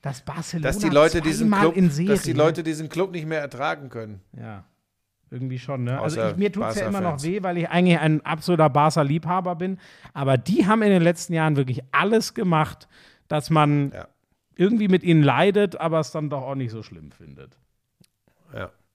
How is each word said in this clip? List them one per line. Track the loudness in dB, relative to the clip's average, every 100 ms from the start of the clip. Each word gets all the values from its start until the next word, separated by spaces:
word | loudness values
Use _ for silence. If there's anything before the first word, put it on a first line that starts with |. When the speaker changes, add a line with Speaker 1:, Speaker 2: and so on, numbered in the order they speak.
Speaker 1:
dass | -12 -10
Barcelona | -10 -10 -8 -4 -2
Speaker 2:
Dass | -2
die | 2
Leute | 4 4 4
diesen | 0 0 2
Speaker 1:
zweimal | 4
Speaker 2:
Club, | 4 4
Speaker 1:
in | 2
Speaker 2:
dass | 2
die | 0
Speaker 1:
Serie | 0 0
Speaker 2:
Leute | 2 2 0
diesen | -4 -6 -6
Club | -4 -4
nicht | -4 -6
mehr | -6
ertragen | -6 -6 -6 -6 -10
können. | -12 -12 -14 -18 -18
Speaker 1:
Ja, | -16 -16 -20 _ _ _ _ _ _
irgendwie | -10 -8 -8
schon, | -8 -6 -4
ne? | -4
Also | -4 -2
Speaker 2:
Außer | -2
Speaker 1:
ich, | 0
mir | -2
tut's | -2 -4 -2
ja | -4
immer | -2
noch | -2
Speaker 2:
Barca-Fans. | -4
Speaker 1:
weh, | -4 -4
weil | -4 -4
ich | -2
eigentlich | 2 4 4
ein | 2 0 -2
absoluter | -6 0 2 4
Barca-Liebhaber | 4 2 2 0 0 -2 -4 -4 -4
bin, | -6 -8 -14 -20 -18
aber | -4 0 0
die | 2 2 4
haben | 4
in | 4
den | 4
letzten | 4 0 -2
Jahren | 0 2 2
wirklich | 0 -4 -4
alles | 0 2 0 0
gemacht, | -4 0 2 0 -6 _ _ -20 _ -6
dass | -4 0
man | 2 4 2 0
Speaker 2:
Ja. | -6 -16 _ _ _ _ 0
Speaker 1:
irgendwie | 0 2 2
mit | 2
ihnen | 4 6
leidet, | 6 4 2 2 0 -2
aber | -2 -2
es | -2
dann | -6 -6
doch | -6
auch | -8 -6
nicht | -8
so | -8
schlimm | -14 -18 -20
findet. | -20 -20 -20 -20 _ _ _ _ _ _ _ _ _ _
Speaker 2:
Ja, | -16 -14 _ _